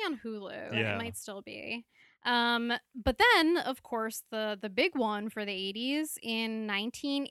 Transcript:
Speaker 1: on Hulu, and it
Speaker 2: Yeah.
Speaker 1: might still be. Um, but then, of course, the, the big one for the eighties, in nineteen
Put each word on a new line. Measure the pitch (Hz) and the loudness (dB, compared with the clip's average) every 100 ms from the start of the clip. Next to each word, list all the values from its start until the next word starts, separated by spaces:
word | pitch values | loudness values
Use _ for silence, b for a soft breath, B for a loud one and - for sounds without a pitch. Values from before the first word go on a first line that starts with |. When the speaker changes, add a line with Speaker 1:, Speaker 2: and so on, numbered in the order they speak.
| 403 | -4
Speaker 1:
on | 254 | -4
Hulu, | 226 214 196 - - | -8 -10 -10 -10 -4
and | 220 | 0
it | |
Speaker 2:
Yeah. | 110 104 | 0 0
Speaker 1:
might | 233 - | -4 -10
still | - 202 | -12 -12
be. | - - - 233 - b b b | -12 -12 -8 -10 -10 b b b
Um, | - 240 240 240 233 240 _ | 0 2 4 2 0 -2 _
but | 254 262 247 | -2 0 6
then, | 466 403 320 349 | 8 8 6 4
of | - 262 | 0 -6
course, | - 233 220 - - | -4 -4 -2 -6 -8
the, | 220 214 202 | -4 -4 -4
the | 208 | -4
big | 190 349 302 | 2 2 2
one | 220 208 214 | 0 0 -4
for | 214 | -4
the | 208 | -4
eighties, | 185 190 208 254 294 311 - | -2 -4 -2 0 0 -2 -6
in | 233 226 226 220 214 | -4 -2 0 -2 -2
nineteen | 196 220 - 285 277 277 | -2 -4 -4 -2 -2 -2